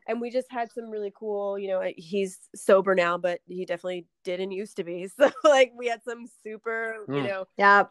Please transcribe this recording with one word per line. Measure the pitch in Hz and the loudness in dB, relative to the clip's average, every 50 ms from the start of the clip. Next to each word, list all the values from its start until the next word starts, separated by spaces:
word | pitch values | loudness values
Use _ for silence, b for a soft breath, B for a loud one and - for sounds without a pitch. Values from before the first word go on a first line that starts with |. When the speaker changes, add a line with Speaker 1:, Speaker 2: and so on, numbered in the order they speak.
| _ | _
Speaker 1:
and | 220 226 240 | -6 -6 -6
we | 240 240 | -6 -4
just | 233 254 247 - | -4 -6 -6 -6
had | 254 233 233 220 | -6 -8 -8 -8
some | - 240 233 220 | -8 -12 -12 -10
really | 214 214 208 202 - | -8 -8 -8 -8 -10
cool, | _ 220 214 202 202 202 196 202 | _ -8 -6 -6 -4 -4 -4 -6
you | 202 196 | -6 -4
know, | 190 190 185 185 180 - | -4 -4 -4 -2 -4 -4
he's | - 165 160 208 202 196 185 - - - _ - | -6 -6 -4 -2 -2 -2 -4 -6 -12 -20 _ -20
sober | - - - 196 190 185 196 185 | -2 4 4 6 6 6 4 2
now, | 175 175 170 175 | 2 2 2 0
but | 175 180 175 175 - _ | 0 -2 -4 -4 -4 _
he | 180 180 185 185 | -12 -10 -10 -8
definitely | 180 175 170 185 185 180 175 170 _ _ _ - | -6 -8 -6 -6 -8 -8 -8 -12 _ _ _ -8
didn't | 185 180 180 190 196 | -6 -6 -4 -6 -6
used | 185 190 214 - - | -8 -8 -10 -10 -10
to | - 165 | -12 -10
be. | 170 175 175 185 | -8 -8 -10 -10
<laughs> | 196 - | -10 0
So, | 247 277 - - - - | 2 2 2 4 4 4
like, | 302 277 269 262 233 240 | 6 6 6 6 4 0
we | 240 247 | -4 -6
had | 233 233 220 _ | -4 -4 -6 _
some | 240 233 240 233 226 _ _ - | -10 -12 -10 -14 -18 _ _ -14
super, | 214 220 208 - 226 226 226 226 226 220 220 208 - | -14 -14 -10 -8 -6 -6 -6 -6 -8 -10 -10 -10 -6
you | 139 143 254 | -6 -4 -4
Speaker 2:
Mm. | |
Speaker 1:
know. | 208 196 190 190 - _ | -4 -6 -8 -10 -10 _
Speaker 3:
Yep, | - 202 202 202 202 185 - | 4 6 8 8 8 6 4